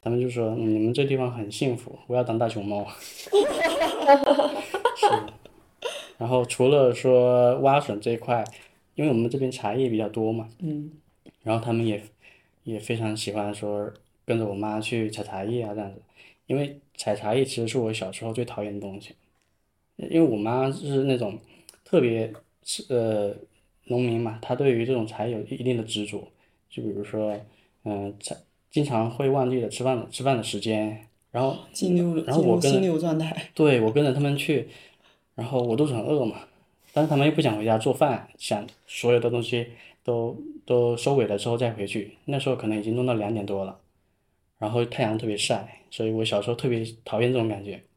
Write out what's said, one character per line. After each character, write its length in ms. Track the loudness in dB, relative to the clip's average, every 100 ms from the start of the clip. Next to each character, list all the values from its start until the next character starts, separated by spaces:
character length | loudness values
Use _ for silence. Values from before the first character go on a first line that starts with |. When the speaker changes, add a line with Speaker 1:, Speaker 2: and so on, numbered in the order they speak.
Speaker 1:
他 80 | 0
们 120 | 0
就 80 | 0
说 260 | -2 -2 0
：“你 240 | 0 2
们 140 | 2
这 100 | 2
地 140 | 0 0
方 120 | -2
很 220 | -6 -10
幸 240 | -2 -2 -2
福， 240 | -8 -18 -2
我 80 | 0
要 80 |
当 160 | 0 0
大 80 | 0
熊 180 | -2 -4
猫。” 220 | -4 -6 -12
<laughs> 2000 | -18 -16 0 2 4 2 -2 0 0 0 6 8 8 6 4 -2 -6 -2 -2 2
是。 120 | 2 2 -2 -14 -20 -20 _ _ -10 -10 -14 -8
然 120 | 2
后 160 | 2 2
除 240 | 2 4
了 240 | 6 6
说 680 | 4 6 6 8 6 6 6
挖 180 | 4 4
笋 220 | 2 -4
这 140 | -2
一 20 | -4
块， 260 | 0 -2 -2 -10 -20 _ _ -2
因 80 |
为 60 | 0
我 40 |
们 160 | 2 2
这 80 | 0
边 140 | -2
茶 240 | -2 -4 0
叶 140 | 0
比 80 | 0
较 100 | -2
多 240 | -2 -2
嘛， 160 | -2 -6 -10
Speaker 2:
嗯。 320 | -8 -6 -10 -16 _ _ -20 _
Speaker 1:
然 120 | -4
后 80 | -2
他 120 | 0
们 120 | 0 0
也， 160 | -2 -8 _ -20 _ _ _
也 160 | -10 -10
非 160 | -4 -4
常 220 | -2 -4
喜 160 | -4
欢 200 | -4 -4
说 380 | -6 -6 -4 -6 -10 _ _
跟 160 | -4 -2
着 60 | -2
我 80 |
妈 260 | -4 -4 -4
去 320 | -4 -4 -4
采 100 | -6
茶 220 | -10 -8
叶 180 | -6 -4
啊 120 | -6
这 80 | -8
样 100 | -10
子， 80 | -12 _ _ -20 _ _
因 100 | -2
为 240 | -2 -8 _ -10
采 200 | -4 -2
茶 180 | 0
叶 100 | 0
其 180 | 0 -2
实 60 | -2
是 120 | -2
我 120 | -2
小 200 | -4 -8
时 120 | -8
候 80 | -8
最 140 | -6 -6
讨 180 | -6
厌 100 | -8
的 60 | -8
东 200 | -10 -14
西， 120 | -16 -20 _ _ _ _ _ _ _ -14
因 140 | 0
为 100 | 4
我 160 | 4 4
妈 340 | 0 0 0
是 320 | -2 -2 0
那 140 | 2 2
种 200 | 0 -8 -16 _ -20 _
特 160 | _ 4
别 300 | 4 0 -2 -6 _ _
是， 220 | -10 -10 -2
呃， 400 | 0 2 0 0 -4 -16 _ _ _ _
农 160 | 0
民 180 | 0 0
嘛， 200 | -4 -6
她 140 | -6 0
对 180 | 2
于 120 | 2 2
这 80 |
种 140 | 0 -2
茶 180 | -4 -4
叶 80 |
有 80 | -4
一 200 | -6 -4
定 140 | -2 -2
的 60 |
执 220 | -2 -4 -4
着， 220 | -8 -12 _ _ _ _
就 120 | -10
比 60 | -8
如 140 | -6
说， 340 | -6 -4 -4 -4 -10 _ _ _
嗯， 300 | -8 -6 -6 -10
采， 180 | -12 -14 _ _ _
经 120 | -2
常 280 | 0 0 0
会 180 | 0 0
忘 200 | 2 2
记 100 | 0
了 80 | -2
吃 160 | -2
饭 140 | -2 -2
的， 100 | -4
吃 140 | -4
饭 140 | 0 0
的 60 |
时 160 | -2 -4
间， 460 | -2 0 -2 -6 -16 _ _
然 120 | -2
后 140 | -2 -2 -10
Speaker 2:
进 240 | -4 2 2
入， 260 | 2 0
Speaker 1:
然 120 | 0 2
后 60 |
我 180 | 4 4
跟 20 |
着 80 | 4
Speaker 2:
进 20 |
入 80 | 4
心 20 |
流 180 | 2 0
状 200 | 0 -2
态。 300 | -2 -6 -10
Speaker 1:
对， 280 | 2 4 6
我 100 | 4
跟 120 | 4
着 100 | 2
他 60 | 2
们 160 | 0 0
去， 300 | 0 0 -2 -14 -20 _ _ _ _ -10
然 100 | -2
后 160 | 0
我 140 | 0 2
肚 100 | 2
子 80 |
很 80 | 2
饿 240 | 0 0 0
嘛， 120 | -4 -16 _ _ _ _
但 100 | 0
是 60 | 2
他 80 | 4
们 100 | 4
又 60 |
不 80 | 4
想 160 | 2 2
回 80 | 2
家 120 | 2
做 160 | 2
饭， 360 | 2 2 0 -6 _
想 280 | -4 -4 -6 -18 _
所 240 | -4 2
有 80 | 4
的 100 | 2
东 120 | -2
西 260 | -2 -4 -4 -12 -20 _
都， 320 | -2 -2 -2 -6 -14 -16 0
都 320 | 4 4 2
收 180 | 2 2
尾 120 | 2
了 100 | 0
之 100 | -2
后 100 | 0
再 140 | -2
回 140 | -2 -6
去， 280 | -4 -6 -12 -6
那 140 | -4
时 100 | -2
候 60 | -2
可 120 | -2
能 100 | -2
已 40 |
经 140 | -2 0
弄 100 | 0
到 80 |
两 180 | 0 -2
点 140 | -4 -4
多 180 | -4
了， 140 | -6 -10 _ _ _ _ _ _ _ _
然 140 | -2
后 120 | 0 -2
太 180 | 0
阳 140 | -2 0
特 100 | -2
别 100 | -4
晒， 440 | -2 -2 -4 -18 _
所 140 | -4 -2
以 40 |
我 160 | 0 0
小 160 | 0
时 80 | -2
候 60 | -2
特 120 | -2
别 160 | -2 -4 -10 -6
讨 160 | 0
厌 100 | 2
这 60 | 2
种 100 | 0
感 160 | -4
觉。 200 | -8 -14 _